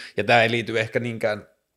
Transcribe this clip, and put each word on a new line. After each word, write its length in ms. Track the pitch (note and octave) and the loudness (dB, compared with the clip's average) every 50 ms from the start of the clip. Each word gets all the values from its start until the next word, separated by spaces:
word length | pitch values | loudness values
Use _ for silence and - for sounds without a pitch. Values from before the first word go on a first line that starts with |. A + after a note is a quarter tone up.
| - - - - | -16 -10 -6 -4
Ja 60 | - | 2
tää 200 | G#2+ A#2+ A#2 A2+ | 4 4 4 4
ei 80 | A#2 | 4
liity 280 | A#2 A#2 A2+ G2 A2+ A2+ | 2 -2 -4 -2 -2 -2
ehkä 200 | A2 A2+ - B2+ | -2 -2 -2 -4
niinkään 480 | A#2 A#2+ A#2 A2 A#2 A2 G#2+ G#2 - _ _ _ _ _ _ | -4 -4 -6 -4 -4 -4 -4 -4 -10 _ _ _ _ _ _